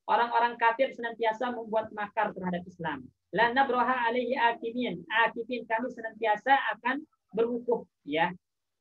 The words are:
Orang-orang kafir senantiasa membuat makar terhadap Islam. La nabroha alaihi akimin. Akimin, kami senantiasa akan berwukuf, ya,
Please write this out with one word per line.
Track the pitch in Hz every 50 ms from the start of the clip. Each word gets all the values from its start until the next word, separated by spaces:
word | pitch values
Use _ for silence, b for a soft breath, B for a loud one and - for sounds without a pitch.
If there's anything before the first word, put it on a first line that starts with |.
| _ -
Orang-orang | 196 214 233 233 233 233 240 240 240 233
kafir | 233 233 226 240 269 -
senantiasa | - - 233 226 226 226 233 220 214 220 254 247 240
membuat | 226 226 220 208 220 214 - -
makar | 208 208 202 - 226 214 208 -
terhadap | 190 185 185 175 175 180
Islam. | 185 - - 165 160 147 131 127 - _ _ _ _
La | - 190 226 233 240
nabroha | 269 277 247 240 247 247 247 254 240 240 233
alaihi | 240 247 247 226 254
akimin. | - 233 233 233 233 240 226 233 247 247 214 180 180 180
Akimin, | - 220 220 233 220 220 240 226 - 254 240 220 -
kami | 233 - 247 254 -
senantiasa | - 226 220 220 214 220 220 214 208 - 262 277 269 269 226 208
akan | 214 - 240 262 285 320 - _ _ _ _
berwukuf, | - 202 233 240 247 240 - - 233 - - - _ _ _
ya, | 143 143 156 165 180 180 - _ _ _ _ _ _ _ _